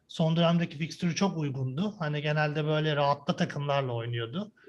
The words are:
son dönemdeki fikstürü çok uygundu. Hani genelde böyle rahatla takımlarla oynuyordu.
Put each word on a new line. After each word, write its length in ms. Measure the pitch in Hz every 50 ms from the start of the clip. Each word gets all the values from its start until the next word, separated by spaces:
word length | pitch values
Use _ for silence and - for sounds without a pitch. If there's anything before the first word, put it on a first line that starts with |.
| _ -
son 280 | - - 170 160 165
dönemdeki 420 | 170 170 165 170 170 170 170 - 139
fikstürü 380 | 165 - - - 185 175 160
çok 220 | - 202 190 165 160
uygundu. 580 | 151 143 127 135 131 131 131 147 202 214 202 -
Hani 220 | 165 151 147 147
genelde 440 | 143 151 151 156 151 147 143 156 151
böyle 300 | 156 156 151 151 156 147
rahatla 400 | 143 143 143 143 143 - - -
takımlarla 560 | - - 131 - 147 143 143 139 139 139 127
oynuyordu. 600 | 120 117 117 120 120 117 117 113 120 180 214 - - _ -